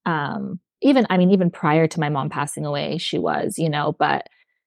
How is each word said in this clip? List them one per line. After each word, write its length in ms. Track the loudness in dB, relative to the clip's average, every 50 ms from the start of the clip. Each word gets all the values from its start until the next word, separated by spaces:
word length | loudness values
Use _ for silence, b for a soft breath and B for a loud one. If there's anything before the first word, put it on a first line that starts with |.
| _
Um, 540 | -2 -2 -2 -2 -4 -6 -6 -8 -8 -10 -12 -14 _ _ _
even, 240 | 2 4 4 4 2 4
I 80 | 4
mean, 140 | 4 6 4
even 180 | 4 4 4 0
prior 380 | 0 0 0 2 4 4 2
to 120 | 2 0 -2
my 100 | -2 -2
mom 200 | -2 -2 -2 -4
passing 360 | -4 -6 -6 -6 -6 -6 -6
away, 320 | -4 -4 -4 -4 -4 -6
she 200 | -6 -4 -4 -2
was, 400 | -2 0 0 0 -2 -2 -4 -2
you 120 | -2 -2 0
know, 260 | 0 0 -2 -2 0 0
but 280 | 0 0 0 -2 -4 -10 _ _ _ _ _ _ _